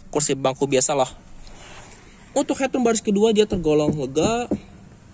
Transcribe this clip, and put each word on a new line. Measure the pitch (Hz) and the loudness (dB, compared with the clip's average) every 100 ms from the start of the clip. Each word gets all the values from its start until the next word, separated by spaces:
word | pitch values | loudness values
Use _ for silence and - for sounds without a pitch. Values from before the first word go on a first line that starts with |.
| - | -4
kursi | 151 147 135 | -2 0 0
bangku | 135 135 139 | -2 0 0
biasa | 131 - | 2 2
lah. | 143 131 - - - - - - - - - - - - 269 | 0 -2 -4 -20 -20 -20 -20 -20 -20 -20 -20 -20 -20 -6 -2
Untuk | - 277 | -2 0
headroom | 262 277 | 0 0
baris | 233 226 | 2 2
kedua | - 196 220 | 0 2 4
dia | 214 208 | 4 2
tergolong | 196 151 151 151 151 | 2 2 2 2 0
lega. | 131 143 190 233 240 - - - - - - | -2 0 0 0 -2 -6 -8 -20 -20 -20 -20